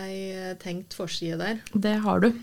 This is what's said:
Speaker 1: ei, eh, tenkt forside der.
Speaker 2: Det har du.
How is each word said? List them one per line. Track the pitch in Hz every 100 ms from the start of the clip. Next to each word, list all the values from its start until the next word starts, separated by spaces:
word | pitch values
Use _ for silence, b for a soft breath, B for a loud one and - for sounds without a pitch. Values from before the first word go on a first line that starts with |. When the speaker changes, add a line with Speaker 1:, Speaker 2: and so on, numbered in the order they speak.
Speaker 1:
ei, | 190 190 190
eh, | 185 185 180
tenkt | 185 175 190
forside | - 175 - 170 165
der. | 185 220 - 208
Speaker 2:
Det | 208 214
har | 214 185
du. | 220 233